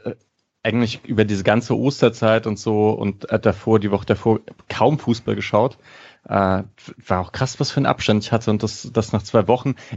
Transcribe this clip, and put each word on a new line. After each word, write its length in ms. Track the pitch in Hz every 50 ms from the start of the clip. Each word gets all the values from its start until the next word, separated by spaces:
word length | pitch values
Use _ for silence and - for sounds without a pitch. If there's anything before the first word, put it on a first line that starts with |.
| -
äh, 100 | - - _ _ _ _ _ _ _ _ _ -
eigentlich 400 | 113 110 120 117 110 - - -
über 200 | - 113 107 107
diese 180 | 104 104 98 92
ganze 320 | 104 107 117 117 - 117
Osterzeit 680 | 113 120 139 139 - 135 113 117 - 117 110 110 113 -
und 140 | 113 104 98
so 320 | - 113 107 104 107 107
und, 380 | 107 - 104 101 98 - - -
äh, 80 | 120 107
davor, 400 | - 107 95 - - 110 113 104
die 100 | 101 101
Woche 140 | 101 98 -
davor, 340 | - 104 - - 117 110 - - - - _ _ -
kaum 300 | - - 110 139 151 -
Fußball 360 | - 120 113 - - 110 104
geschaut. 420 | 104 101 - - 104 123 135 - _ _ - - - - - - _ _
Äh, 360 | - - 98 98 95 95 95 92 - _ _ - - - - -
war 120 | - 95 92
auch 120 | 92 -
krass, 280 | - - 131 - - -
was 120 | 139 -
für 60 | -
einen 100 | 139 139
Abstand 360 | 139 127 - - - 107 107 -
ich 80 | -
hatte 200 | 117 110 - 110
und 100 | 107 104
das, 280 | 113 107 - - - - -
das 180 | 113 110 -
nach 120 | - 101 98
zwei 240 | - - 113 92
Wochen. 260 | 107 123 - - 139 123 - - - -